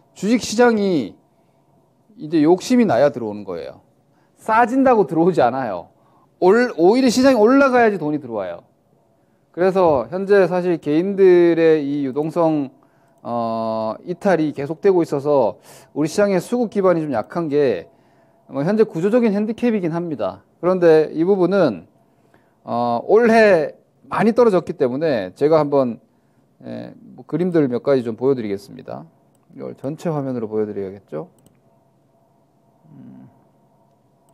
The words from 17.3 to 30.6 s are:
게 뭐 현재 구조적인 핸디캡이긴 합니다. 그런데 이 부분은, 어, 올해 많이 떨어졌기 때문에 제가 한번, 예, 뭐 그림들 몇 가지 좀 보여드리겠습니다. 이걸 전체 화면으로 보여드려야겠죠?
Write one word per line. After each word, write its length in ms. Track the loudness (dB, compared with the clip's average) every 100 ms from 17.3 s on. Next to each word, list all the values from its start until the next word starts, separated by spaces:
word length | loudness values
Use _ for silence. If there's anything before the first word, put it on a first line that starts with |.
| -6 -4
게 440 | 0 0 -2 -8 _ _ _ _ _ -14
뭐 160 | -6
현재 200 | -2 0
구조적인 500 | 0 -2 -2 0 0
핸디캡이긴 580 | -2 -4 -4 -2 -2 -4
합니다. 520 | -6 -8 -6 -8 -8 _ _
그런데 480 | -2 2 4 4 2
이 100 | -2
부분은, 640 | 0 0 0 2 0 -2 -12 _ _ _ _ _ _ _
어, 380 | -10 -6 -4 -4
올해 720 | 0 2 4 4 4 4 0 -8 _ _
많이 300 | -10 -2 0
떨어졌기 400 | 2 2 2 -2
때문에 600 | -4 -4 -2 -2 -2 -4 -2
제가 240 | 2 2
한번, 400 | 2 0 -2 -4 _ _ _ _ _ _
예, 300 | -16 -14 -16 -18
뭐 260 | -20 -20 -8
그림들 420 | -4 -2 0 0
몇 140 | -2
가지 220 | -2 -2
좀 120 | -2 -4
보여드리겠습니다. 880 | -2 -2 -4 -8 -10 -20 -16 -16 -18 _ _ _ _ -16
이걸 200 | -16 -12
전체 340 | -12 -8 -6
화면으로 380 | -6 -6 -8 -6
보여드려야겠죠? 800 | -4